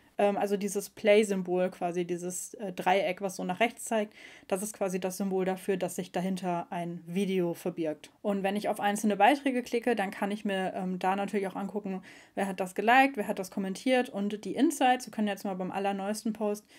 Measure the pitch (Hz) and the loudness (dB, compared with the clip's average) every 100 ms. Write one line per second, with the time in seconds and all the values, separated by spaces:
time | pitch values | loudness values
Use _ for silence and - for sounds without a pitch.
0 | _ - 202 202 202 202 202 202 - - | _ 0 2 2 0 0 -2 -4 -6 0
1 | 208 208 208 190 180 180 185 - 175 175 | 6 6 6 0 0 0 0 -2 -4 -2
2 | 170 175 180 - - - 196 180 185 196 | -2 -4 -6 -8 -10 -10 -10 -2 2 2
3 | 180 185 196 185 185 180 240 - - 226 | 2 -2 -6 -4 -4 0 0 0 -2 -2
4 | 208 - - - - 190 214 - 196 185 | -2 -8 -20 -12 -4 -4 -4 -4 -2 -2
5 | 185 185 196 190 185 180 - 185 180 - | -4 -2 -2 0 0 -2 -2 -2 -2 -4
6 | 180 180 185 185 185 170 - 175 170 175 | -4 -2 -2 -2 -2 -2 -4 -6 -6 -8
7 | 170 185 190 190 170 165 180 175 156 151 | -4 -2 2 2 0 0 -4 -2 -4 -4
8 | - _ 208 202 196 208 - 214 202 208 | -12 _ -2 0 0 0 -2 0 0 2
9 | 214 196 214 285 277 247 240 233 240 220 | 2 6 6 6 2 -2 0 0 0 0
10 | 196 - 196 214 202 190 185 - 185 185 | -2 -2 -4 -2 -2 -2 -2 -2 -4 0
11 | 185 196 202 208 190 185 196 208 196 185 | 0 0 0 -2 -4 -6 -6 -6 -6 -8
12 | - - - - 196 185 185 - 214 262 | -10 -20 -10 -4 -4 -2 -4 0 6 6
13 | 269 269 - 202 185 208 190 190 262 254 | 6 2 -4 -4 -4 -4 -4 -2 2 2
14 | 254 196 202 214 190 - 320 - 254 254 | 2 -2 -4 -4 -4 2 2 4 4 2
15 | 226 - 208 190 202 185 185 196 196 196 | 0 -2 -2 -2 -4 -4 -4 -2 -2 -2
16 | 196 214 226 214 208 208 - | -4 -2 -4 -2 -2 -2 -8